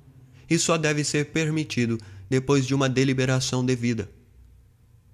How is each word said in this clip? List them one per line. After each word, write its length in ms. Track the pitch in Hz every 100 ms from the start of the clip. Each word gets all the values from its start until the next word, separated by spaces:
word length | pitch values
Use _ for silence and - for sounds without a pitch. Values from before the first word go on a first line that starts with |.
| - - - - -
e 120 | 165
só 180 | - 165
deve 260 | 151 151
ser 280 | 143 147 147
permitido 640 | 160 156 160 151 - 117 113 - - -
depois 380 | 131 131 143 131
de 80 | 139
uma 120 | 131
deliberação 800 | 127 135 131 127 131 131 127 127
devida, 460 | 127 120 113 98 - _ - - - _ _ _ - _